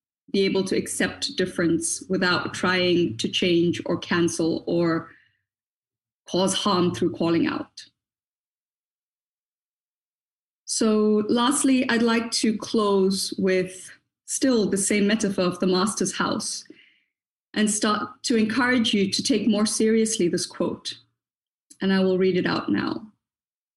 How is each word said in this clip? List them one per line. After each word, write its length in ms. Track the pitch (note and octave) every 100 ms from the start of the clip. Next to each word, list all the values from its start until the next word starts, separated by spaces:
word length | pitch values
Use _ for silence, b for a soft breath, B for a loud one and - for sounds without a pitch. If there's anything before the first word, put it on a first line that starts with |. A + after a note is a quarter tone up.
| _ _ -
be 140 | G3+ G3
able 180 | F#3+
to 140 | F#3+ -
accept 580 | F#3+ - F#3 - - -
difference 680 | F#3 - E3+ E3 - - -
without 460 | F#3 F3+ F3 -
trying 640 | - F#3 F#3 F3+ E3+ E3+ A2+
to 100 | -
change 540 | - F#3 E3+ E3+ D#3+ -
or 120 | E3+
cancel 680 | - F3 E3+ E3 E3 E3+ -
or 420 | E3+ E3+ E3 B B B B B _ _ _ _ _ _ _ -
cause 240 | F3 F#3+
harm 400 | F#3+ G#3 F#3 F3
through 180 | E3+ F3
calling 360 | - E3 E3+ -
out. 380 | - - - - _ _ _ _ _ _ _ _ _ _ _ _ _ _ _ _ _ _ _ _ _ _ _ _ _ _ _ -
So 600 | - A3+ G#3+ G#3+ G#3+ G#3
lastly, 600 | A#3 A#3+ C#4+ C#4 C4 B3+
I'd 140 | A#3
like 280 | A#3 A3+ A3+
to 240 | - A3+ G#3+
close 800 | - A3+ G#3 G3 F#3+ G3 - -
with 540 | F#3+ F#3 F#3 - - - _ _ -
still 440 | - C4+ A#3 F#3+
the 80 | G3
same 280 | - G#3 G3+
metaphor 380 | A3 G3+ G3
of 160 | F#3 F#3
the 80 | F#3+
master's 480 | F#3 G#3+ - G3 -
house 480 | - - - - B B B B B _ _ _ _
and 160 | G#3 G#3+
start 540 | - A3 G#3 - -
to 140 | - A#3
encourage 560 | G#3+ - B3 A#3+ -
you 180 | G3+ F#3+
to 100 | G3
take 240 | - A3 A3+
more 160 | G3+ G#3+
seriously 640 | - A3 A3+ A3 - F3
this 160 | F3 -
quote. 540 | - F3 - - - _ _ _ _ _ _ _ -
And 100 | F#3+
I 80 | F#3+
will 180 | F#3+ F#3
read 200 | F#3+ E3+
it 80 | E3
out 260 | D#3+ -
now. 400 | - - - - _ _ _ _ _ _